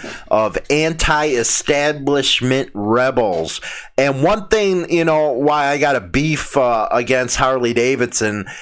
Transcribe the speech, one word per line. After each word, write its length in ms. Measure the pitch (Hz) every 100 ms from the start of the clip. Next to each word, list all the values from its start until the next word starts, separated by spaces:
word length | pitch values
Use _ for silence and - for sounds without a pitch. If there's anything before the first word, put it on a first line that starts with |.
| - - -
of 280 | 107 107 - -
anti-establishment 2000 | 147 160 160 - 151 156 123 113 - - 143 147 151 139 143 135 - 127 131 120
rebels. 880 | 104 104 117 131 127 110 85 80 - - - - -
And 260 | 139 135
one 240 | 156 214 202
thing, 420 | 220 202 180 165
you 140 | 170
know, 300 | 165 156 151
why 340 | 123 143 147 139
I 100 | 143
got 200 | 143 131
a 20 |
beef, 560 | 92 113 156 151 - 143
uh, 320 | 123 113 -
against 460 | 120 123 127 127 -
Harley 380 | 131 131 120
Davidson 720 | 120 123 135 120 - 107 104 95 -